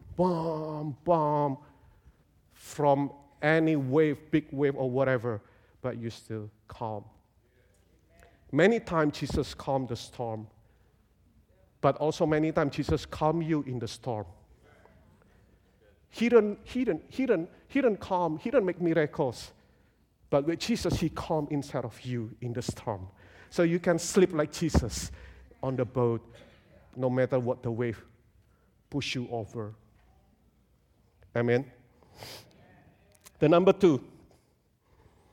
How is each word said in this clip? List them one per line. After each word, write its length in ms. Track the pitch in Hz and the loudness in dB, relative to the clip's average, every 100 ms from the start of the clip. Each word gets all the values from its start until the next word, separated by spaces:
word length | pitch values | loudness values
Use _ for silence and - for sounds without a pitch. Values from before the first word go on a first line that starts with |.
| - - | -6 0
boom, 800 | 180 165 165 156 156 151 151 127 170 | 0 0 -2 -4 -6 -6 -8 -4 2
boom, 520 | 165 151 147 147 135 - _ - - - _ _ _ _ | 2 4 2 0 -2 -10 _ -20 -20 -20 _ _ _ _
from 580 | - - - 147 139 139 - - _ | -20 -12 0 4 4 2 -6 -20 _
any 360 | 151 160 160 151 | 2 4 4 2
wave, 400 | 127 147 156 139 - | 2 4 4 0 -2
big 180 | 156 - | -2 0
wave 240 | 135 143 135 | 0 0 0
or 140 | 127 | -2
whatever, 520 | 127 131 127 120 107 - _ _ _ | 0 2 0 -2 -6 -10 _ _ _
but 160 | 127 117 | -8 -6
you 120 | 113 | -8
still 400 | - - 110 104 - - | -10 -12 -10 -12 -18 -20
calm. 380 | - 113 104 107 - _ _ _ _ _ _ _ _ _ _ - _ _ | -10 -8 -8 -12 -20 _ _ _ _ _ _ _ _ _ _ -20 _ _
Many 280 | 135 190 233 | 2 4 2
times 400 | - 165 151 - | 0 0 0 -2
Jesus 340 | 139 160 139 | -4 -4 -4
calmed 360 | - - 135 131 | -6 -4 -4 -4
the 60 | 117 | -8
storm, 520 | - - 117 110 107 _ _ _ _ _ _ _ _ _ _ _ _ _ | -10 -10 -8 -8 -12 _ _ _ _ _ _ _ _ _ _ _ _ _
but 160 | 143 139 | 0 2
also 280 | 151 - 156 | -2 0 2
many 260 | 151 156 | 2 2
times 240 | 160 139 - | 0 0 -2
Jesus 300 | 139 156 - | -2 -4 -4
calm 360 | - 156 165 | -2 0 0
you 220 | 160 156 139 | -2 -2 -4
in 120 | 123 | -8
the 80 | 113 | -8
storm. 380 | - 131 107 87 - - _ - - - - _ _ _ _ _ _ _ _ _ _ _ | -8 -6 -6 -8 -16 -20 _ -20 -20 -20 -20 _ _ _ _ _ _ _ _ _ _ _
He 180 | - 233 | -2 6
don't, 300 | 233 208 196 | 6 6 0
he 200 | - 247 | -8 -4
don't, 200 | 240 156 - | -2 -2 -6
he 180 | - 262 | -2 0
don't, 240 | 180 170 - - | 0 -2 -12 -4
he 140 | 277 | 0
don't 180 | 262 185 | 2 0
calm, 380 | - 185 170 156 | -2 0 0 -2
he 120 | 185 | 0
don't 160 | 247 185 | 2 2
make 160 | 170 | 0
miracles. 720 | 170 165 151 - 135 - - - _ _ _ _ _ _ _ | 2 2 2 0 -2 -4 -12 -20 _ _ _ _ _ _ _
But 160 | 143 147 | 0 0
with 140 | 170 | -2
Jesus, 400 | - 233 175 135 | -2 -2 0 0
he 100 | 165 | -2
calm 380 | - - 160 147 | -4 -2 -2 -2
inside 340 | 143 143 135 120 | -4 -4 -6 -8
of 160 | - | -10
you 340 | 127 120 110 - | -8 -6 -6 -8
in 100 | 123 | -8
the 100 | 117 | -6
storm. 460 | - - - 98 95 - - - - | -6 -6 -6 -8 -10 -18 -20 -20 -6
So 140 | - | 0
you 160 | 165 175 | 2 2
can 200 | 180 165 | 2 0
sleep 340 | - 202 180 | 2 4 4
like 180 | 156 151 | 4 -2
Jesus 600 | - 165 - 117 - - - - - - - | -2 0 2 0 -4 -10 -12 -18 -20 -20 -10
on 140 | 131 131 | -4 -2
the 100 | 123 | -2
boat, 360 | 131 120 117 - - - - _ - - 127 | 2 2 0 -6 -20 -20 -20 _ -20 -18 -4
no 140 | 127 | 0
matter 280 | 127 127 131 | 0 2 0
what 220 | 120 123 | -2 -4
the 80 | 120 | -4
wave 320 | 113 120 104 - _ _ _ _ _ _ _ _ | -2 -4 -6 -14 _ _ _ _ _ _ _ _
push 260 | 143 - 131 | -6 -4 -6
you 120 | 120 | -6
over. 460 | 117 101 120 107 110 _ _ _ _ _ _ _ _ _ _ _ _ _ _ - 120 | -6 -8 -10 -10 -12 _ _ _ _ _ _ _ _ _ _ _ _ _ _ -6 -2
Amen. 300 | 120 120 143 - _ _ - - - - - - - - - _ _ _ - - | 2 0 -2 -14 _ _ -20 -20 -18 -18 -20 -20 -20 -20 -20 _ _ _ -20 0
The 120 | 151 | 4
number 240 | 170 190 | 6 6
two, 280 | 190 180 131 - - - _ _ _ _ _ _ _ _ _ _ | 6 4 4 -2 -20 -20 _ _ _ _ _ _ _ _ _ _